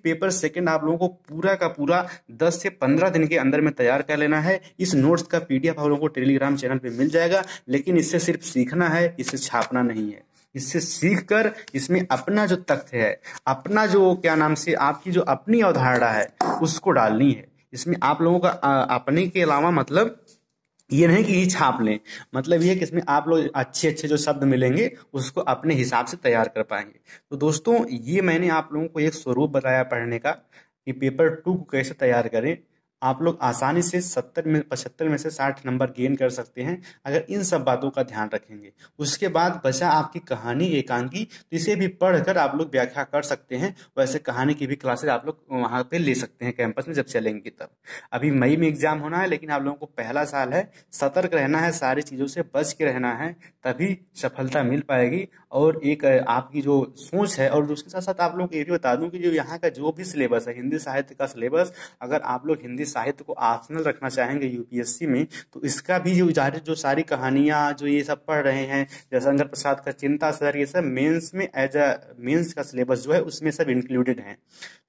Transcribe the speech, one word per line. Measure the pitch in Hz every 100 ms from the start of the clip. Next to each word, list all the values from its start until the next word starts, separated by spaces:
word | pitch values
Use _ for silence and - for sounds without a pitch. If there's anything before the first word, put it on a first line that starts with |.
paper | 165 160 190
second | 185 156 175 175
आप | 160
लोगों | 156 170
को | 180
पूरा | - - 156 190 190
का | 170
पूरा | 160 143 180 180 - -
दस | 117 165 170
से | 196
पन्द्रह | - 131 156 185
दिन | 165 156
के | 160
अंदर | 135 147
में | 156
तैयार | 147 120 139
कर | 147 147
लेना | 147 156
है। | 170 190 - -
इस | 185 151
notes | 139 170
का | 170 165
पीडीएफ़ | 165 135 165 165
आप | 147
लोगों | 143 151
को | 135
Telegram | 131 135 135 143
channel | 127 131
पे | 127
मिल | 117 151
जाएगा, | 165 170 190 185 - -
लेकिन | 139 160 170
इससे | 156 170
सिर्फ | 165 165
सीखना | - 131 127 165 175
है, | 165 170 170
इसे | 127 123
छापना | - 120 110 127
नहीं | 120 110 107
है। | 101 _ _ _ 135
इससे | 135 165
सीख | 170 - 170 180
कर | - 208 214 - - 135
इसमें | 135 185 180
अपना | - - 208 202
जो | 180
तथ्य | - 135 - 120
है, | 107 - - - 131
अपना | 135 185 214 214
जो | 196 185 180
क्या | 165 156
नाम | 151 151
से | 170
आपकी | - 139 143 190
जो | 175
अपनी | - 131 - 233
अवधारणा | 202 147 131 123 117
है, | 107 98 - - -
उसको | 160 160 196
डालनी | 135 110 107 139
है। | 107 - _ _
इसमें | 127 170 165
आप | 135 151
लोगों | 165 180
का, | 180
अ, | - 139 135 -
अपने | 123 - 156 185
के | 185
अलावा | 160 143 170
मतलब | 160 127 160 226 - _ _ _ _ _ _ -
ये | 135 170
नहीं | 185 214
कि |
ये | 180 185
छाप | - 139 123
लें, | 110 107 - - - 131
मतलब | 135 170
ये | 175
है | 185
कि |
इसमें | 156 143 139
आप | 143 160
लोग | 165 143 139
अच्छे-अच्छे | 127 - 156 156 151
जो | 147
शब्द | 151 143
मिलेंगे | 139 127 127 151 247 - _
उसको | 139 123 180
अपने | - 123 160
हिसाब | 139 127 120 123
से | 175
तैयार | 131 117 110
कर | 110
पाएंगे। | 107 104 101 - _ - -
तो | 143
दोस्तों, | 151 156 226 233 -
ये | 123 113 185
मैंने | 180 160 180
आप | 160 151
लोगों | 151 160
को | 160
एक | 156
स्वरूप | 156 131 123 147
बताया | 139 127 131
पढ़ने | 127 120 120 117
का | 143 - _ _ _ _ 135
कि |
पेपर | 131 135 131 160 160
टू | 180
को | 185
कैसे | - 135 131
तैयार | - 127 120 113
करें। | 113 135 170 _ _ _ -
आप | 131 131
लोग | 170 165
आसानी | 127 117 135 170
से | 175 180
सत्तर | 180 170 - 170 156
में, | 156
पचहत्तर | - 170 - - 160
में | 147
से | 156
साठ | - 139 135 131
नंबर | 127 131
गेन | 123 135 135
कर | 127
सकते | 123 117 123
हैं | 143 180 - - 139
अगर | 156 -
इन | 202
सब | 180 165
बातों | 131 127 139
का | 135
ध्यान | 123 107 107
रखेंगे। | 107 - 104 101 _ - -
उसके | 143 - 196
बाद | 165 180 175 -
बचा | 170 175
आपकी | 156 156 170
कहानी | - 117 120 127 180
एकांकी, | 147 123 120 127 180 -
तो | - - 165
इसे | 175 202
भी | 185
पढ़कर | - 185 175 180 185
आप | 139 143
लोग | 156
व्याख्या | 131 123 143
कर | 135 147
सकते | 143 135 - 127
हैं। | 190 185 - 135
वैसे | 131 147
कहानी | 139 123 139
की | 147 135
भी | 139
classes | 131 120 151
आप | 120 147
लोग | 151 -
वहाँ | 131 117 123 127
पे | 170
ले | 147 127
सकते | 127 - 123
हैं | 120
campus | 117 135 160
में | 143
जब | -
चलेंगी | 120 110 104 -
तब। | - - _ - - -
अभी | 120 151
मई | 135 127 160
में | 160
exam | 147 151 156
होना | 151 170
है, | 190
लेकिन | 147 156
आप | 143
लोगों | 139 143
को | 147
पहला | - 113 139 147
साल | 143 127
है, | 160 - - _
सतर्क | - 139 180 180
रहना | 165 135 156
है, | 170
सारी | 165 131 139
चीज़ों | 151 131 139
से | 175 - 139
बच | 151
के | - 147
रहना | 127 123
है, | 117 156 170 - _
तभी | 127 123 190 185 _ -
सफलता | - - 131 143
मिल | 123 139
पाएगी। | - 127 123 175 196 _ -
और | 131 160 160
एक, | 143 151 135
अ, | 131 -
आपकी | 120 - 147
जो | 139 139 127 -
सोच | - 185 202 -
है, | 135
और | 147 147
उसके | 147 -
साथ-साथ | 185 185 185
आप | 175
लोगों | 180 180
को | 160
ये |
भी | 147
बता | 170 131 139
दूं | 170
कि | 175
जो | 170
यहाँ | 160 135 165
का | 170
जो | 131 151
भी | 156
syllabus | 185 147 123 117 117
है, | 123
हिंदी | 131 156
साहित्य | 143 135 135 135
का | 135
syllabus, | 123 123 160 180 - - -
अगर | 123 147
आप | - 123 143
लोग | 156
हिंदी | 123 123 143
साहित्य | - 123 143
को | -
ऑप्शनल | - 117 117 - 156
रखना | 151 - 135
चाहेंगे | 131 123 143 135
यूपीएससी | 123 117 120 117 - 160
में, | 127 160 - -
तो | -
इसका | 139 - - 180
भी | 175 180
जो | 175
जारी, | 151 139 160
जो | 160 160
सारी | 139 139
कहानियाँ | 156 131 131 139 147 151 147
जो | 143 143
ये | 143
सब | 143 143 -
पढ़ | 151
रहे | 139 135 135
हैं, | 139 139 - -
जैसे | 127 139
जयशंकर | 139
प्रसाद | 143 - 143 139
का | 143
चिंता | - 143 147 156
सर, | 151 147 143
ये | 139
सब | 180
मेंस | 147 127 151 165 165 185
में | 196
as | 135 135 147
a | 139 - - 123
मेंस | 123 160 170
का | 151
सिलेबस | 139 123 127 127
जो | 135
है | 165
उसमें | 160 - 156
सब | 151 151
included | 127 123 127 127 120
हैं। | 101 - _ - - -